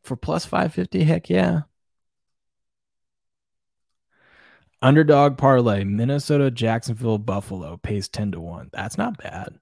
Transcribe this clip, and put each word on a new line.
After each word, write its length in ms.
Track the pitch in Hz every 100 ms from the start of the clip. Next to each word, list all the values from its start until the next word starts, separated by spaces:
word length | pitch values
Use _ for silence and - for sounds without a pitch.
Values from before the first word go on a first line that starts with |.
For 120 | -
plus 300 | 127 - 165
five 260 | - - 170
fifty, 320 | 175 185 185
heck 240 | 156 165 -
yeah. 340 | 180 180 165 - _ _ _ _ _ _ _ _ _ _ _ _ _ _ _ _ _ _ _ _ _ _ _ _ _ _ _ _ _ _ _
Underdog 600 | 127 147 151 143 143 131
parlay, 440 | 139 131 120 101
Minnesota, 680 | 98 104 120 143 - 147 135
Jacksonville, 680 | 117 113 113 - 113 120 107
Buffalo, 600 | 107 98 - 95 78 85
pays 300 | - 104 -
ten 240 | - 104
to 60 | 85
one. 300 | 82 87 -
That's 240 | - 101
not 220 | - 233 214
bad. 400 | - - - -